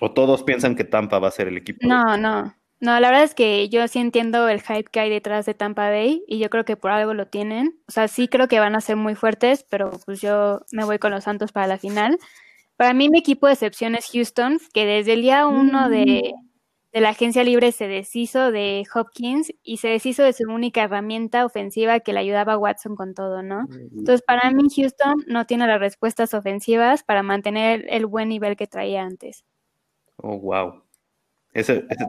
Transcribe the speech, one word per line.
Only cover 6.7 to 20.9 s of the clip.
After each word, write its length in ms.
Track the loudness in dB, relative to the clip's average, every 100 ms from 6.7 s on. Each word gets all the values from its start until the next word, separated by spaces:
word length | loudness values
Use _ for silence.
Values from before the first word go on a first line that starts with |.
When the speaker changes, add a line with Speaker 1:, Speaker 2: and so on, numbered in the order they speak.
| -4
Speaker 2:
por 160 | -2
algo 220 | 0 0
lo 140 | -4 -6
tienen. 520 | -6 -6 -2 -2 -4 -6
O 60 |
sea, 160 | -2 -2
sí 180 | 0 0
creo 220 | 2 4
que 100 | 4
van 160 | 2 0
a 60 |
ser 160 | -2 -2
muy 180 | -2 -2
fuertes, 500 | -2 2 2 0 -2
pero, 200 | -4 -4 -8 -12
pues, 140 | -8
yo 400 | -2 0 0 -2 -6
me 100 | -6
voy 160 | -4 -2
con 120 | -2
los 120 | -2
Santos 300 | -4 -6 -4
para 120 | -2 -2
la 120 | -2
final. 420 | -4 -2 0 0 -4 -20 -20 _ _ 2
Para 180 | 2
mí, 140 | 4 4
mi 100 | 4
equipo 280 | 4 4 4
de 60 |
excepción 420 | 4 0 -4 -4 -4
es 140 | -4
Houston, 480 | -4 -2 -2 0 -2 -2
que 120 | -2 2
desde 280 | 2 2
el 80 | 2
día 260 | 4 4 4
uno 400 | 4 4 4 2
de, 460 | 4 4 2 0 -8
Speaker 3:
Mm. 560 | _ _ _ _ _
Speaker 2:
de 80 | 0
la 100 | 2
agencia 340 | 2 0 2 4
libre 260 | 4 4
se 160 | 0 -4
deshizo 640 | -6 -8 -6 -4 0 0
de 320 | 0 -2 -4 -4
Hopkins 600 | -6 -6 -6 -4 -2 -4 -10
y 140 | -12 -6
se 100 | -2
deshizo 340 | -2 -2 2
de 100 | 2
su 100 | 2 -4
única 320 | -4 -2 -2
herramienta 600 | -2